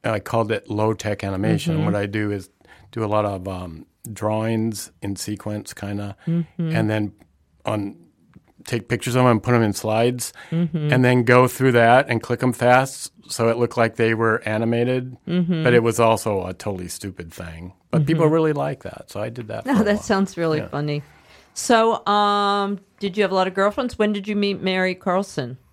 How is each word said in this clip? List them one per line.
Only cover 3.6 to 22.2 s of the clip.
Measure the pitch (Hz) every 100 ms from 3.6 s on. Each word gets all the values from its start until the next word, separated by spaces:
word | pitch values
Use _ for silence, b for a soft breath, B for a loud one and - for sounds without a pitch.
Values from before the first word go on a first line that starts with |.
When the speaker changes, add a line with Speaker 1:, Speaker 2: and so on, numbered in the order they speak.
| 90 80 - _ -
Speaker 1:
drawings | 107 107 110 110 113 113 104 - _
in | 101 95
sequence, | - 104 - 107 92
kinda, | - 98 101 101 98 -
Speaker 2:
Mm-hmm. | 170 160 - 165 165
Speaker 1:
and | 107
then | 110 104 - _ _ _ _ -
on, | 107 101 147 - _ _ - _ _ -
take | 120 -
pictures | 117 - 123
of |
'em | 127
and | 113
put | 120 120
'em |
in | 110
slides, | 101 107 110 120 127 - - B
Speaker 2:
Mm-hmm. | 165 170 160 151
Speaker 1:
and | 127 123
then | 123
go | 117 123 127
through | - 131
that | 120 113 127 139
and | 117
click | - 120
'em | 127
fast | 120 123 127 135 - - _ -
so | - 117
it | 117
looked | 120 -
like | 117 113
they | 113
were | 113 113 110 -
animated, | 107 113 117 120 127 127 123 -
Speaker 2:
Mm-hmm. | 180 175 170
Speaker 1:
but | 156
it | 120
was | 117 113
also | 113 110 113 101 90
a |
totally | 92 - 95 90
stupid | - 101 92 82
thing. | - 85 82 87 - _
But | 160 143
people | 165 160
Speaker 2:
Mm-hmm. |
Speaker 1:
really | 160 160
like | 147 143 139
that, | - - -
so | -
I | 110
did | 120 110
that | 110 254
Speaker 2:
<laughs> |
No, | 254
Speaker 1:
for |
a | 208
Speaker 2:
that | 208
Speaker 1:
while. |
Speaker 2:
sounds | - 196 196 -
really | 165 156
Speaker 1:
Yeah. | -
Speaker 2:
funny. | 143 147 147 143 b b b b
So, | - - 233 226 220 -
um, | 208